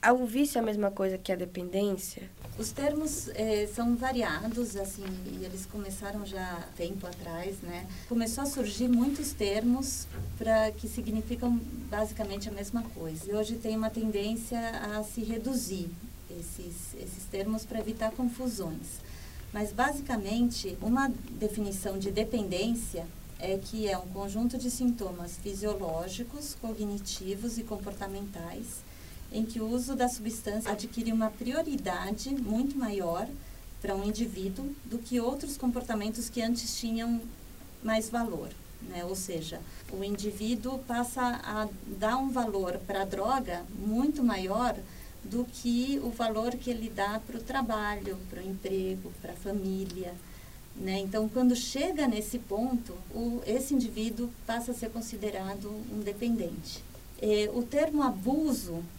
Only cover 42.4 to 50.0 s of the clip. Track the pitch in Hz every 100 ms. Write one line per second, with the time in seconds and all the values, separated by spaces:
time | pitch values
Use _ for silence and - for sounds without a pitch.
42.4 | 226 196 180 180 - 196 190 190 214 269
43.4 | 233 175 175 214 208 226 285 294 240 196
44.4 | 185 208 247 196 - - - - - 220
45.4 | 247 - 240 240 254 277 247 226 233 220
46.4 | 233 240 - 226 220 196 202 220 - 233
47.4 | 226 277 226 214 208 208 196 190 185 -
48.4 | 190 190 196 190 185 190 175 - 175 175
49.4 | 202 202 190 190 190 175